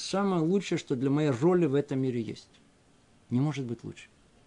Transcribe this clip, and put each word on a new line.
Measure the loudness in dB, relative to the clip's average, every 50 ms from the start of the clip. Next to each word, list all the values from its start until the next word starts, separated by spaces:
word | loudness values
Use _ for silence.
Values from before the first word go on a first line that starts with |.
самое | -8 -4 -2 0 0 2 2 2
лучшее, | 2 2 2 0 0 0 -4 -4
что | -2 -4 -4
для | -2 0 0
моей | 2 2 2 2
роли | 0 2 2 4 4 4 4
в | 2 2
этом | 0 0 0 -2 -2
мире | -2 -2 -2 -2
есть. | -4 -6 -8 -12 -14 _ _ -20 _ _ _ _ _ _ _ _ _ _ _ _ _ -2
Не | 0 0
может | 0 0 -2 -4 -6
быть | -8 -8 -8 -10
лучше. | -14 -14 -14 -20 -20 _ _ _ _ _ _ _